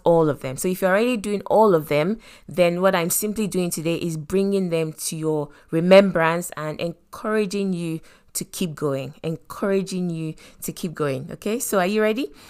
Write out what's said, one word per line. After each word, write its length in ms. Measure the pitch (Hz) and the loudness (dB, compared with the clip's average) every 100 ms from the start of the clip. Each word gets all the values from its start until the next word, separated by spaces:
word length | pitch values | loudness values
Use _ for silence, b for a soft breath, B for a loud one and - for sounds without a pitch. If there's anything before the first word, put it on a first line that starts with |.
all 260 | 170 170 156 | 4 4 4
of 120 | - | 0
them. 160 | 135 131 | -6 -4
So 100 | 185 | -4
if 140 | 180 | 0
you're 100 | 185 | 2
already 260 | 196 240 240 | 2 2 -2
doing 240 | 208 202 - | -2 -4 2
all 260 | 196 220 | 4 6
of 140 | 165 151 | 4 2
them, 320 | 147 170 226 B B B | 0 0 -2 B B B
then 340 | 151 175 175 | 2 2 4
what 120 | 190 | 2
I'm 160 | 185 170 | 2 0
simply 380 | - 214 208 202 | -2 -4 -2 -2
doing 240 | 185 175 | -2 -2
today 240 | 170 160 170 | -2 -2 -2
is 200 | 170 160 | -4 -6
bringing 540 | 147 190 196 196 180 | -2 0 0 0 0
them 240 | 165 160 | -2 -2
to 220 | 156 - 160 | -6 -8 -4
your 340 | 156 151 147 B B | -2 -2 -4 B B
remembrance 800 | 160 175 190 196 170 160 170 170 - | 2 8 8 8 4 2 0 -4 -8
and 240 | 156 - | -8 -6
encouraging 920 | 127 - _ - 214 214 196 202 196 | -6 -8 _ -10 -2 -2 0 -2 -2
you 260 | 175 170 160 - b b | -2 -4 -8 -10 b b
to 100 | - | -10
keep 320 | - - 180 143 | -10 -6 -6 -4
going, 380 | 151 135 127 - | -4 -4 -8 -10
encouraging 840 | 160 160 - - 202 196 190 185 180 | -8 -8 -10 -6 -2 0 -2 -4 -4
you 260 | 165 160 156 B B | -4 -8 -10 B B
to 120 | - | -12
keep 200 | - 180 | -8 -8
going. 380 | 151 147 131 160 | -4 -4 -4 -8
Okay, 260 | 156 202 233 | -8 -6 -4
so 220 | - 196 | -2 0
are 80 | 180 | 2
you 140 | 214 | 2
ready? 300 | 214 220 294 - | 2 0 -4 -10